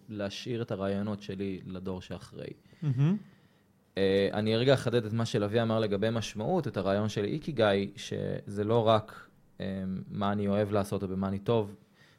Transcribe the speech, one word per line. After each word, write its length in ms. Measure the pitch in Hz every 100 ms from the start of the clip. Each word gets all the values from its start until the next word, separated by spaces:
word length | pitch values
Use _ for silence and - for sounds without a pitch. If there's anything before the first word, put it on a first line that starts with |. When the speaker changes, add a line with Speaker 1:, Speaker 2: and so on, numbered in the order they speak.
| -
Speaker 1:
להשאיר 520 | 104 101 - - 117
את 100 | 117
הרעיונות 500 | 98 98 98 104 101
שלי 380 | - 95 98 92 95
לדור 360 | 92 95 92
שאחרי. 460 | - 87 - - - - _ -
Speaker 2:
מהמם. 360 | 151 123 143 208 - - _ _ _ _ _ -
Speaker 1:
אה, 320 | 98 98 98
אני 220 | - 107 113
רגע 160 | 127
אחדד 320 | 131 123 117 107
את 80 |
מה 120 | 113 117
שלוי 360 | 117 101 113
אמר 180 | 113 110
לגבי 280 | 110 98 113
משמעות, 560 | 117 107 104 113 180 127
את 100 | 107
הרעיון 320 | 92 98 107
של 140 | 104
איקיגאי, 680 | 101 156 165 131 107 98 98 -
שזה 680 | - 101 98 95 - 101
לא 240 | 104 117 110
רק, 400 | 110 - - - _ _ -
אה, 40 | 95 95 95 92 -
מה 200 | 101 101
אני 160 | 104 101
אוהב 240 | 101 104
לעשות 320 | 104 98 98
או 40 | 95
במה 200 | 92 98
אני 120 | 98
טוב. 360 | 101 117 101 101 _ _ -